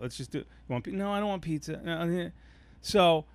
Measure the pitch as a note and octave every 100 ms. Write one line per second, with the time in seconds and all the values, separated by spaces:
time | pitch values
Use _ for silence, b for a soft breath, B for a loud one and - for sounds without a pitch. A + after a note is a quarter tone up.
0 | B2 - B2 C#3+ - b - B2 F3 F#3+
1 | G3+ G3+ G#3 F#3+ D#3 D3+ D#3+ D#3 E3+ E3
2 | E3+ F3 F3 - b b b b - G#3
3 | F3 D#3+ -